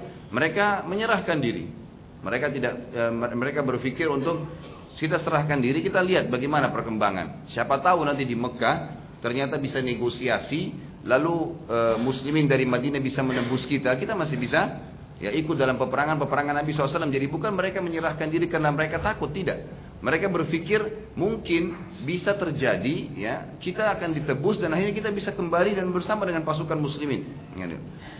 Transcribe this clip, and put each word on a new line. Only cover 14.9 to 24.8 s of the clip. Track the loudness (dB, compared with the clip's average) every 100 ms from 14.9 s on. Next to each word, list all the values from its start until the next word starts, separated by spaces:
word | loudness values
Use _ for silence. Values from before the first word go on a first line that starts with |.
| -14 -16 -6
ya, | -2
ikut | 0 0
dalam | 2 2 2
peperangan, | 0 0 2 2
peperangan | 2 0 2 0
Nabi | 0
sallallahu | 0 0
alaihi | 0
wasallam." | 0
Jadi | 0 0
bukan | -2 -2
mereka | 0 0 0
menyerahkan | -2 0 0 0 0
diri | 0 2
karena | 2 2
mereka | 2 0 0
takut, | -2 0 -2
tidak. | -2 -2 -2 -6 -14 -16 -6
Mereka | 0 2 2
berpikir | 0 0 0 2 0 0 -6 -8
mungkin | -2 0 0 0 2 0 -4 -10 -8
bisa | -4 -2 0
terjadi, | 0 0 2 2 2 2 -2 -4
ya, | -6 -4 -6 -8 -8
kita | -6 0 0
akan | 0 -2
ditebus | -2 0 2 2 2
dan | 2
akhirnya | 2